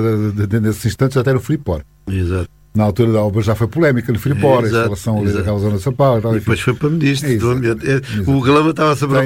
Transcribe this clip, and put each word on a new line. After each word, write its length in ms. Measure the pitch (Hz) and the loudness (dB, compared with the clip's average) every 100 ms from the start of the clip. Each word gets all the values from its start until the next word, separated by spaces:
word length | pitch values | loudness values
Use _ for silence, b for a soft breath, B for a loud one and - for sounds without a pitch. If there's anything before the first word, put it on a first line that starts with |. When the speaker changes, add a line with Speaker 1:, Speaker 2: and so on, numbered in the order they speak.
Speaker 1:
de, 300 | 113 107 107 | 2 0 0
de, 140 | 104 104 | -2 -2
de, 120 | 113 | 0
nesses 260 | 107 104 113 | 0 0 -2
instantes, 320 | - 135 131 | 0 0 0
até 160 | 127 | 0
no 60 | 131 | 0
Freeport. 440 | - 151 - 82 - _ - | -2 -4 -4 -6 -8 _ -6
Speaker 2:
Exato. 400 | 95 87 92 87 _ _ 107 | -4 -2 -2 -6 _ _ 0
Speaker 1:
Na 80 | |
altura 280 | 107 104 117 | 0 2 2
da 100 | 107 | 2
obra 180 | 107 101 | 0 0
já 140 | 104 104 | 0 0
foi 120 | 110 | -2
polémica 460 | 127 160 127 113 | 0 2 2 0
no 60 | 113 | -2
Freeport, 460 | 131 143 143 131 113 | -2 0 2 2 2
Speaker 2:
É, 0 | |
Speaker 1:
a 40 | |
Speaker 2:
exato, 80 | 113 | 0
Speaker 1:
instalação 340 | 113 101 - 107 | 0 -2 -2 -2
ali 60 | 101 | 0
Speaker 2:
exato. 120 | 101 | 0
Speaker 1:
daquela 200 | 95 104 | 0 0
zona 180 | 104 104 | 0 -2
de 40 | |
São 120 | 117 | -2
Paulo 260 | 120 139 120 | 0 2 2
e 20 | |
tal, 100 | 110 | 0
Speaker 2:
E 40 | 110 | -2
Speaker 1:
enfim. 40 | |
Speaker 2:
depois 180 | 107 113 | 0 -2
foi 120 | - 120 | 0 -2
para 140 | 147 | 0
ministro 380 | 165 143 139 147 | 0 0 0 0
do 60 | |
Speaker 1:
Exato. 180 | 117 113 | 0 0
Speaker 2:
Ambiente. 380 | 127 117 113 82 | 0 0 -2 -2
É, 40 | 135 | -2
Speaker 1:
Exato. 360 | 135 107 92 | -2 -4 0
Speaker 2:
o 100 | 139 | 2
Galamba 280 | 127 147 156 | 4 4 2
estava 220 | 156 156 | 2 0
a 40 | 143 | 0
Speaker 1:
Tem, 120 | 139 135 | 0 0